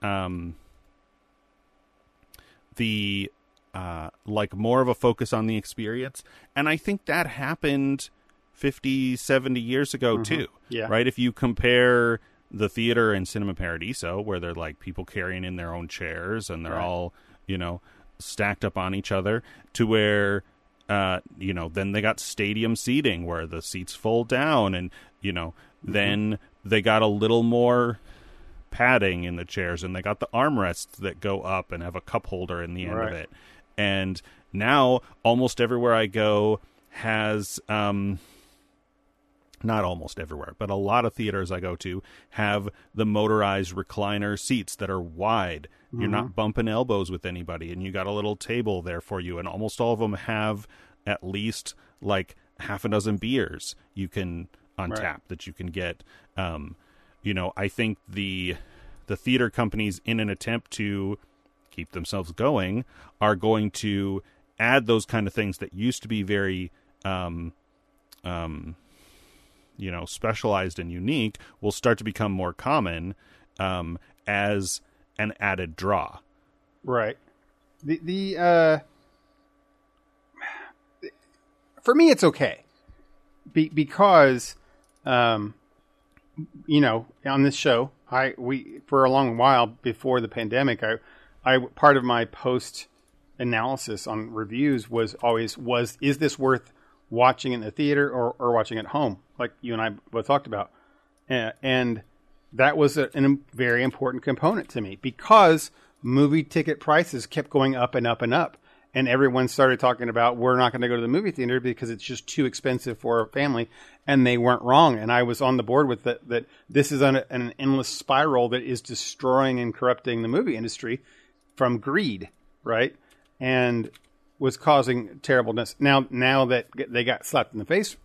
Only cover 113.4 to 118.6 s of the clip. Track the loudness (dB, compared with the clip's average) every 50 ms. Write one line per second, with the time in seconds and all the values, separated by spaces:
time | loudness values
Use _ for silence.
113.4 | 0 0 0 -2 -2 -4 -8 -16 -20 -20 -20 _ _ 2 4 6 6 6 4 4
114.4 | 4 4 4 4 4 6 8 8 8 8 6 2 0 2 2 4 2 2 0 0
115.4 | 2 2 2 2 0 2 4 4 4 4 0 -2 -2 -4 -4 -4 -6 -4 -4 -4
116.4 | -4 -6 _ -20 _ 0 2 2 2 2 2 4 4 4 4 2 0 -2 -4 -6
117.4 | -6 -6 -6 -2 0 2 2 2 0 -4 -8 -8 0 2 4 4 4 4 4 4
118.4 | 4 2 0 -2